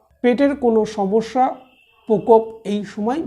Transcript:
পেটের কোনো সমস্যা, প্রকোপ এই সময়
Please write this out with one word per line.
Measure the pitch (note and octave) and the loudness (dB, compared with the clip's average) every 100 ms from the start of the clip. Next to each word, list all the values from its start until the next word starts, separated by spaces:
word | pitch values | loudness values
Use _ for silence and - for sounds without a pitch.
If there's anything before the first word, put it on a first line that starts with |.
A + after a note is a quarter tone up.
| _ _ | _ _
পেটের | B3 A#3+ C#4+ C#4+ | 0 2 2 2
কোনো | A#3+ A3 G#3+ G#3+ | 0 2 0 -2
সমস্যা, | F#3+ A3 A3 B3+ C4 - - _ _ _ - | 0 0 0 0 -2 -4 -16 _ _ _ -2
প্রকোপ | G#3 B3 A3 A3+ - | 0 4 4 2 -8
এই | G3 G#3 | -8 -6
সময় | G3 G#3+ G#3+ D4+ | -8 -8 -6 -4